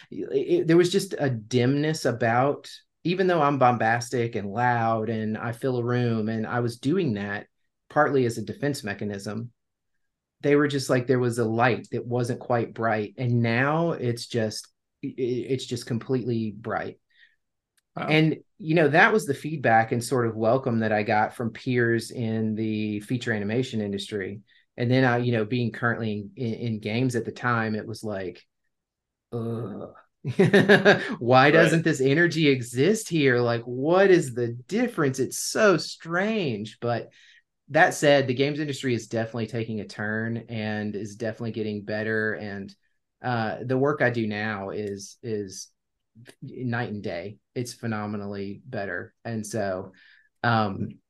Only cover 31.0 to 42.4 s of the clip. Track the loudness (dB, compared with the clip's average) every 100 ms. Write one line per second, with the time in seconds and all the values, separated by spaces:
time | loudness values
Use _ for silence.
31 | 2 -4 4 8 8 8 6 4 2 2
32 | 4 4 4 4 4 2 0 2 2 2
33 | 0 2 4 4 2 0 -4 -4 2 6
34 | 8 6 4 -2 -4 -4 -4 -2 0 0
35 | 0 0 -2 -4 -4 2 4 4 0 -12
36 | -6 -2 -2 -2 -2 -4 -8 -6 -4 -4
37 | -6 _ -20 _ _ _ -2 2 2 4
38 | 4 4 4 0 0 -2 -6 -4 -2 -2
39 | -2 -4 -4 -4 -6 -6 -6 -6 -8 -8
40 | -4 -4 -4 -6 -8 -6 -4 -4 -6 -6
41 | -10 -8 -8 -6 -8 -6 -6 -6 -6 -6
42 | -2 -2 -2 -4